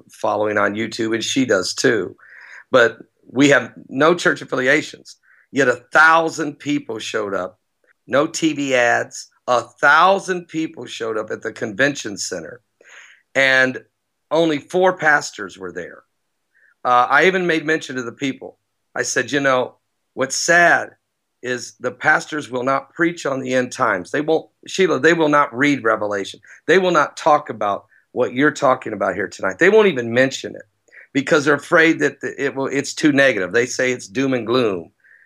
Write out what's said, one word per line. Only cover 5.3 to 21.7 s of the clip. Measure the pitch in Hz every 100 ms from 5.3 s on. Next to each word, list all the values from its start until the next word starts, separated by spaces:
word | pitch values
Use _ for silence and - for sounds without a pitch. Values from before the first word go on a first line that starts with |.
| _ _
Yet | 135 127
a | 120 -
thousand | 160 160 165 160 151 151 143
people | 147 147 143 110
showed | - 110 104
up, | 95 92 - _ _ _ _ -
no | 127 160
T | 160 160
V | 143 139 127
ads. | 120 117 117 - - _ -
A | 120
thousand | 113 _ 147 156 180 196 180 180 170
people | 160 160 - 113
showed | - 113 110
up | 110
at | 113
the | 113
convention | - 117 98 139 139 110 95
center, | - 90 80 - _ _ _ - - _ _
and | 131 135 131 131 127 - _ _ _ _
only | 156 165 147
four | - 180 185 180
pastors | 156 147 - - 98 92
were | 92
there. | 87 78 - _ _ _ _ _ _ _ _
Uh, | 123 123 123
I | 143
even | 180 185 175
made | 160 151
mention | 160 - 131
to |
the | 117
people. | - 139 - 90 - _ _ _
I | 127
said, | 123 - 120
You | 139
know, | 139 127 120 - _ _ _
what's | - 131 -
sad | - 170 170 131 104 - _ _ _ _
is | 123 123 -